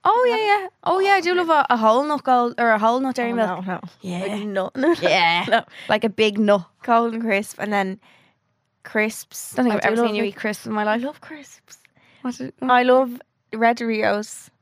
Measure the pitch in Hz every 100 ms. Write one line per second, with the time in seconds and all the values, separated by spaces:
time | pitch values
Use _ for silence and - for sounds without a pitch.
0 | 349 453 494 440 427 403 370 _ - 370
1 | 392 392 339 359 330 311 - 240 220 233
2 | 294 294 - 247 240 240 233 214 226 247
3 | 262 254 240 240 214 180 185 180 175 _
4 | 185 180 196 208 208 196 185 - 294 339
5 | 180 175 165 170 202 226 - - - 214
6 | 220 190 214 208 208 202 175 _ - 233
7 | 233 226 226 202 208 - 208 202 190 196
8 | _ _ _ _ _ _ _ _ - 220
9 | 214 - - - - - 247 208 196 226
10 | 233 208 208 - 214 208 226 214 208 226
11 | 262 302 - 302 269 - _ - _ _
12 | _ _ 254 - - _ 254 247 247 254
13 | 262 247 - _ _ 220 233 233 233 214
14 | 214 208 214 - - _